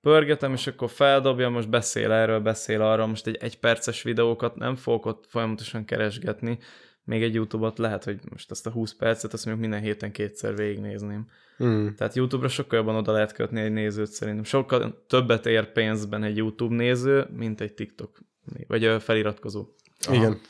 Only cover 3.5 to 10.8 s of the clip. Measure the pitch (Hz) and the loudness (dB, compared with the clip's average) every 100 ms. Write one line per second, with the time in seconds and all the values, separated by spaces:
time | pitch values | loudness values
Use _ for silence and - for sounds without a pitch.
3.5 | - 120 117 - 117 123 113 117 117 123 | -2 2 2 0 -6 -4 2 2 2 -2
4.5 | - 117 127 123 117 117 110 _ 120 113 | -4 -6 -4 0 0 0 -6 _ -4 -2
5.5 | 110 113 117 107 - 107 110 113 107 117 | -4 -6 -8 -4 -2 -2 -2 -6 -4 -4
6.5 | 120 - - - _ - 113 113 113 110 | -6 -8 -20 -20 _ -4 0 0 0 -2
7.5 | 120 113 110 117 101 - 101 - - - | -2 -2 -2 -2 -2 -6 -10 -10 -18 -14
8.5 | 117 - 113 110 - 117 113 113 110 - | -10 -8 -4 -6 -2 0 0 -2 -8 -6
9.5 | 110 113 104 107 104 107 101 104 - 107 | -4 -4 -4 -4 -4 -6 -6 -6 -4 -6
10.5 | 104 104 101 | -2 -4 -4